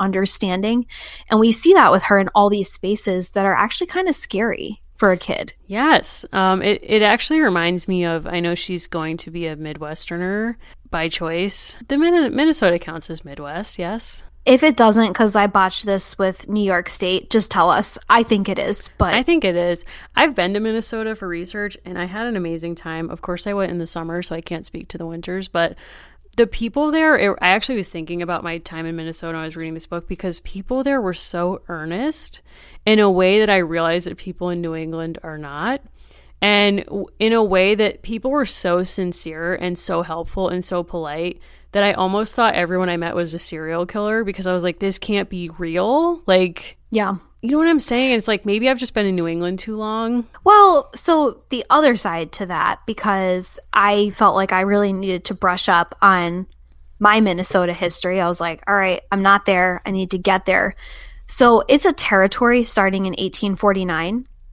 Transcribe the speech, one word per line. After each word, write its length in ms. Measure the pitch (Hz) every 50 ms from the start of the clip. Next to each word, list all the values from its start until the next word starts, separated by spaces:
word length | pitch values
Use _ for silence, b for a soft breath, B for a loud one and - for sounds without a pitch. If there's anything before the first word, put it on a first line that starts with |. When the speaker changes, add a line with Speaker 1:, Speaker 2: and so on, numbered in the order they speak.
Speaker 1:
understanding. 840 | 190 196 190 190 196 190 - - - 190 180 190 196 214 233 247 240 - B B B B B B B B
And 80 | 220 214
we 140 | 220 233 220
see 220 | - - 330 381
that 180 | 359 254 190 151
with 100 | 190 -
her 140 | - 208 196
in 100 | 196 185 -
all 140 | 208 202 208
these 220 | 208 208 190 - -
spaces 600 | - - 185 208 208 - 214 185 185 180 - -
that 120 | 196 196
are 80 | 196 180
actually 340 | - 196 240 - - 359 349
kinda 240 | - 359 381 359 285
scary 640 | - - - - 190 226 226 - - - - 214 - - - -
for 160 | - 220 196 185
a 60 | 180
kid. 340 | - - - - - - - _ _
Speaker 2:
Yes. 580 | - 196 220 269 311 320 - - - - - - - -
Um, 300 | 196 190 185 190 190 -
it, 180 | 202 208 - -
it 200 | - 214 214 208
actually 380 | 208 214 240 - - 311 320
reminds 460 | 311 226 180 170 165 175 180 180 -
me 180 | - 185 180 175
of, 200 | 170 165 160 160
I 140 | - 175 175
know 140 | 170 170 175
she's 320 | 175 - - 180 170 -
going 320 | - - 165 156 156 160 156
to 120 | - 165
be 160 | 160 170 170
a 80 | 160 156
Midwesterner 1040 | 147 156 151 151 151 156 151 156 - - - 175 170 180 185 196 208 220 233 226 - b b b b - -
by 180 | - 170 160 165
choice. 680 | - - 175 160 165 170 185 202 - - - - - - 233 -
The 100 | 277 277
Min-, 360 | 320 339 349 349 302 240 -
Minnesota 440 | 254 302 320 302 - 226 185 175 170
counts 320 | - - 160 165 - -
as 140 | 165 156 -
Midwest, 540 | 143 139 - 147 143 151 170 180 - - -
yes? 460 | 175 170 214 233 - - - - - - - - -
Speaker 1:
If 160 | 254 254 254 311
it 140 | 311 240
doesn't, 360 | - 233 220 208 226 226 214 -
'cause 220 | - 226 208 196
I 140 | 214 202 208
botched 380 | - 202 190 185 - - -
this 300 | 208 196 190 - - - -
with 280 | 196 190 185 - - -
New 140 | 202 214 208
York 260 | 196 185 175 180 -
State, 420 | - - 202 180 185 185 - -
just 200 | - 220 202 -
tell 180 | - 196 165 180
us. 300 | 156 - 208 - - - - -
I 140 | 220 233 233
think 260 | - 226 202 196 -
it 120 | 190 -
is, 280 | - - 202 - - - -
but 160 | - 202 180 160
Speaker 2:
I 120 | 233 262
think 200 | - 339 320 -
it 120 | 190 170
is. 280 | 175 175 175 175 - - B B B B B B
I've 220 | - 294 330 254
been 180 | - 175 180 202
to 60 | 208
Minnesota 560 | 220 220 220 226 220 - - 220 220 220 220
for 100 | 214 196
research, 500 | 180 170 170 175 175 - 208 208 208 - - -
and 140 | 180 180 180
I 60 | 175
had 240 | 180 180 208 233 240
an 80 | 226
amazing 400 | 190 175 165 165 165 165 170 170
time. 340 | - - 165 160 165 165 160
Of 120 | - 170 -
course, 260 | - 175 170 - 208
I 60 | 202
went 180 | 202 190 175 175
in 60 | 175
the 100 | 165 165
summer, 340 | - 170 165 165 165 175 180
so 140 | - 180
I 40 | 165
can't 240 | 165 - 175 165 -
speak 220 | - - 165 170 -
to 80 | - 165
the 80 | 170
winters, 420 | 165 165 170 170 - 180 190 190 -
but 260 | - 175 170 165 - B B B B B B B B B B _ _
the 100 | - 233
people 460 | - - - 226 226 - 285 302 302 294
there, 260 | 320 320 311 302 -
it, 180 | - 202 190 - -
I 60 | 180
actually 300 | 185 220 - - 262 214
was 100 | 180 -
thinking 340 | - 170 160 151 175 175 175
about 220 | 170 175 - -
my 140 | 170 165 170
time 280 | 165 - 175 160 160
in 80 | 165 165
Minnesota 380 | 165 160 160 160 - - 165 165
when 100 | 160 160
I 40 |
was 100 | 160 156
reading 180 | 170 165 160 160
this 140 | 160 - -
book, 180 | 170 170 170
because 320 | - 190 - - 185 170 - -
people 420 | - - 196 190 - 247 262 262
there 160 | 277 277 262
were 120 | 220 185 175
so 480 | - - - - 170 175 180 190 - -
earnest 760 | - 175 160 156 160 170 196 262 311 311 - - - - - _ b b b b b b b b
in 160 | 214 220 214
a 100 | 208 202
way 300 | 185 180 185 185 196 214
that 100 | 214 208
I 60 | 202
realized 500 | 190 175 156 165 165 165 165 170 180 175
that 100 | 180 -
people 340 | - - 190 175 - 180 180
in 100 | 175 175
New 160 | 170 165 160
England 420 | 160 160 160 160 165 165 165 165 - -
are 140 | 165 156 151
not. 420 | 151 143 143 147 170 226 269 285 - - b b b b b b b b b b
And 440 | - 202 208 208 208 202 202 196 -
w-, 220 | - - 202 190 - - -
in 140 | 214 220 226
a 100 | 226 220
way 320 | 202 190 185 185 196 214
that 280 | 202 214 202 - - -
people 280 | - 226 220 - 262
were 140 | 277 294 262
so 380 | - - - - 185 175 180 185
sincere 720 | 180 - - 185 180 170 - - 160 156 156 165 175 180
and 200 | - 180 180 175
so 260 | - - - 185 165 175
helpful 480 | 170 160 170 165 - - 196 190 170
and 140 | 175 180 180
so 200 | - 185 175 170
polite 560 | - - 170 160 147 147 160 170 180 175 - b b b b b b -
that 100 | 202 202
I 100 | 202 -
almost 420 | - 190 185 190 208 220 214 -
thought 200 | - 233 220 -
everyone 340 | - 175 165 185 185 185 180
I 80 | 175
met 180 | 170 170 170 -
was 200 | 175 175 160 160
a 40 | 175
serial 460 | - - 170 156 160 160 165 170 175
killer, 400 | 175 - 214 208 208 220 226 226
because 220 | 196 190 - 190
I 60 | 180 180
was 120 | 180 170
like, 140 | 180 175 -
"This 200 | 196 196 185 -
can't 300 | - - 208 202 190 -
be 220 | - 180 175 165 160 -
real." 640 | 175 165 165 175 190 214 262 302 330 349 349 330 -
Like, 520 | - 185 185 185 180 165 - - - - _ _ -
Speaker 1:
Yeah. 260 | 220 220 208 190 196 170 - _ _ _ -
Speaker 2:
you 80 | 233
know 80 | 285 302
what 100 | 320 330
I'm 120 | 330 294
saying? 320 | - - 240 240 262 262 254
It's 120 | 226 190 -
like, 180 | 214 190 -
maybe 240 | 208 202 214 233 262
I've 80 | 262 240
just 160 | 254 233 -
been 100 | 226 208
in 100 | 196 190
New 120 | 180 170
England 320 | 170 165 170 175 175 185 185
too 180 | - 220 214
long. 500 | 214 214 214 214 220 226 226 240 240 226 - - - -
Speaker 1:
Well, 480 | 370 415 415 403 381 349 285 262 - -
so 480 | - - - 330 311 294 247 180 - _ -
the 160 | 262 240 - -
other 280 | - 294 302 277 240
side 360 | 214 - 202 170 170 165 - -
to 140 | - 202
that, 320 | 180 180 156 170 175 - - -
because 720 | - 214 - - 214 196 190 190 185 180 185 185 - - - - - -
I 360 | 208 202 208 208 208 208 208
felt 260 | 190 - 220 196 -
like 160 | - 190 190 190
I 100 | 185 190
really 320 | 196 202 202 208 202 196
needed 300 | 185 196 190 185 180 -
to 80 | - 196
brush 340 | - - 185 180 180 - -
up 260 | 185 170 175 - - -
on 460 | - 196 190 180 175 170 170 180 190 - - - - _ - - - - - -
my 220 | 208 208 208 220
Minnesota 540 | 220 202 175 175 185 - - 190 180 175 175
history. 480 | - - 175 170 - - 180 185 190 175
I 60 | 175
was 120 | 175 -
like, 220 | 170 170 160 - -
"All 80 | - 202
right, 260 | 202 190 185 180 - - - 196
I'm 100 | 196 190
not 220 | 196 196 202 -
there. 380 | - 196 180 180 185 180 185 -
I 60 | -
need 220 | 190 190 185 180 -
to 60 | 185
get 280 | 180 196 190 190 -
there." 300 | - 185 185 - 196 - B B B B B B B B B B
So 360 | B - - 254 240 233 220 - -
it's 160 | 277 294 -
a 80 | 370 302
territory 720 | - - - 208 190 190 196 - - 247 240 240 247 233
starting 420 | - - 220 190 190 190 190 190
in 100 | 190 175 -
eighteen 360 | 185 185 - - 214 202 190
forty-nine, 720 | - - 202 196 190 185 180 165 160 165 175 214 247 254 - - - - -